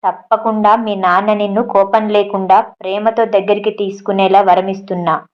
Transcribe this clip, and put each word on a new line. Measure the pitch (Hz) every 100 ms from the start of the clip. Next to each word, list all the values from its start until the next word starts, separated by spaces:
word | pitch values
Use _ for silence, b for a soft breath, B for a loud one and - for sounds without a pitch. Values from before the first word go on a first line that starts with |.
| 190
తప్పకుండా | 175 _ 214 220 220 208 240
మీ | 226
నాన్న | 202 180 185 202
నిన్ను | 208 208 202 233
కోపం | 196 196 220 214
లేకుండా | 208 202 196 190 190
ప్రేమతో | 220 - 185 196 214 226
దగ్గరికి | 226 202 196 208 214
తీసుకునేలా | - 202 196 - 196 190 196
వరమిస్తున్నా | 196 180 190 190 196 180 175 160 -